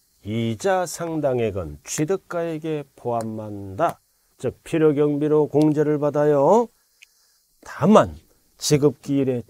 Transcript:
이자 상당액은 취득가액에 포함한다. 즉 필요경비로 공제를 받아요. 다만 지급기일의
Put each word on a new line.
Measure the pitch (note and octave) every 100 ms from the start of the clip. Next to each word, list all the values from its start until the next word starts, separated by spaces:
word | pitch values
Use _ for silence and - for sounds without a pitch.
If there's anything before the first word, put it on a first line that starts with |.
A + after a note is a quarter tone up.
| _ _
이자 | G2 A2 A2+ A2 G3 F#3 F3
상당액은 | - E3+ D#3+ C#3+ B2+ A2+ F#2+ D#2+ D2
취득가액에 | - - D3+ G3 - F3 E3+ D#3 D#3+ D3+ C#3+
포함한다. | _ B2 A#2 A2+ A2 G#2+ G2+ G2 F#2+ D#3+ - _ _ _ _
즉 | B2+ -
필요경비로 | - D#3+ D#3 C#3+ D3 C#3+ D3+ D3+ D3
공제를 | D3 D#3 D3 D3 D3+
받아요. | D3 D3 D3+ C#3+ C#3+ G#3+ A#3 _ _ _ _ _ _ _ _ _
다만 | - - D#3+ G#3 A2 D2+ _ _ _ -
지급기일의 | - D3 D3 B2+ - C#3 C3+ B2 -